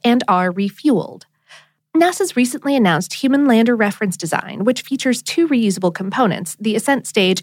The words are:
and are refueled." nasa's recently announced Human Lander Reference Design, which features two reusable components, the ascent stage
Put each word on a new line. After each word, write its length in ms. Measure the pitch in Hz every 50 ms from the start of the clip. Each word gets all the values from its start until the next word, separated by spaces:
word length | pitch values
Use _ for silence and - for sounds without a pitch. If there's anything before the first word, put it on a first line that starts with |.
| -
and 220 | 240 240 254 - -
are 240 | 190 180 180 185
refueled." 720 | 175 190 202 196 - - - 302 254 180 - - - - - _ _ _ _ _ - - _ _ _ _ _ _ -
nasa's 400 | 311 339 359 349 - 403 349 -
recently 400 | 247 254 240 247 302 - 285 285
announced 380 | 269 220 180 165 185 185 - -
Human 340 | - - 269 269 277 285 277
Lander 260 | 233 220 226 240 247
Reference 440 | 220 220 202 196 - 214 196 175 -
Design, 480 | - 160 - - - - - - 196
which 160 | 240 254 254
features 400 | - - 269 262 - 262 240 -
two 260 | - - - - 339 320
reusable 460 | 294 240 226 202 185 190 185 175 170
components, 640 | - 190 196 196 247 262 202 135 - 180 - - -
the 160 | 208 220 208
ascent 320 | 226 - - 277 262 - -
stage 340 | - 220 190 185 190 185